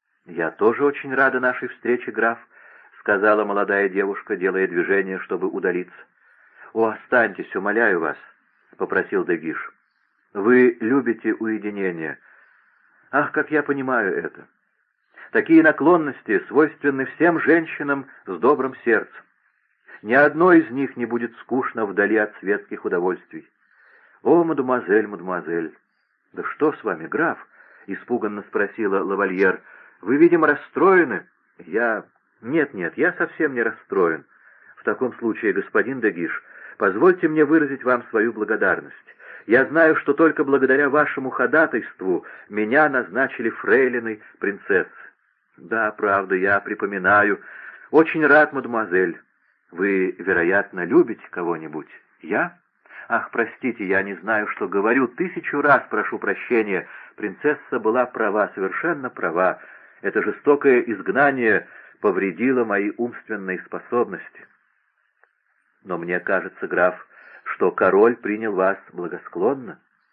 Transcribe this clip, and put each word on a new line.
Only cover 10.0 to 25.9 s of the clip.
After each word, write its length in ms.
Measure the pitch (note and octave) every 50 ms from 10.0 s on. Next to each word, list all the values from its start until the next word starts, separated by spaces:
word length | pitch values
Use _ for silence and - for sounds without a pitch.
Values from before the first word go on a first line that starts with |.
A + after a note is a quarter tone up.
| _ _ _ _ _ _ -
«Вы 440 | G2+ G2 A2+ B2 B2 B2 B2+ A#2+ -
любите 540 | A#2 A2 C3 C#3 A#2+ A#2 A2+ A2+ - A2+ G#2+
уединение». 840 | - A2 A2+ A2 G#2 G2 G#2 G#2 G2+ G2 F#2 F2 E2 D#2+ D#2 C#2+ - _ _ _ _ _ _ _ _ _ _ _ _ _ _ _ _ _ _
«Ах, 220 | - C#3 D3 - -
как 180 | D3+ D3 -
я 120 | D3+ D#3 -
понимаю 540 | - C#3+ C#3 C3+ C3 B2+ A#2+ G#2+ F#2+ D#2
это! 300 | C2+ F2 D#2+ - - - _ _ _ _ _ _ _ _ _ _ _ _ _ _ - - - -
Такие 300 | A2+ A2 - E3 D#3+ D#3+
наклонности 800 | D#3 D3 - C3+ D#3 F3+ E3+ D#3 C#3+ B2 - - - G#2+ F#2 -
свойственны 600 | - G2+ C3+ D#3 D3 C#3+ - - C#3+ C3+ C3 C3
всем 340 | B2+ - - D#3 F3 E3+ D#3
женщинам 640 | - - D#3+ E3+ D#3+ D#3 - - D3 C#3+ C#3+ C#3 C3 - - - -
с 120 | - F#2 E2
добрым 360 | C#3 C#3+ D3 B2+ B2+ C3 C3 - -
сердцем. 400 | A#2 A2+ G2+ - - - - - _ _ _ _ _ _ _ _ _ _ _ _ _ - - -
Ни 120 | G#2 A#2+
одной 460 | C3+ D3 D3 C#3+ D3+ E3+ F#3 F3 E3
из 100 | D3+ A2+
них 260 | A#2 C3+ C#3 B2 -
не 100 | B2 A#2+
будет 300 | A2 A#2+ A#2+ A#2 A2+ - -
скучно 480 | - - A#2 C3+ B2+ - - A#2+ A2
вдали 300 | G2+ F#2+ G2 G2+ G2+ G#2+
от 180 | A2 G#2 G#2 -
светских 480 | - - F#2 G#2 G2+ G2+ - G#2 - -
удовольствий». 640 | G#2+ F#2+ F2+ F2 F#2 F#2 F#2 - _ - D#2 D2+ _ _ _ _ _ _ _ _ _ _ _ _ _ _ _ -
«О, 220 | A#2 D3+ F3 E3+
мадемуазель, 640 | E3 D#3 C#3 C3 B2+ B2+ B2 G2 E2 G2 A2 G#2 G#2
мадемуазель!» 640 | G2+ F2 E2+ F#2 F2+ F2 D#2 D#2 E2+ E2+ E2 D#2 - _ _ _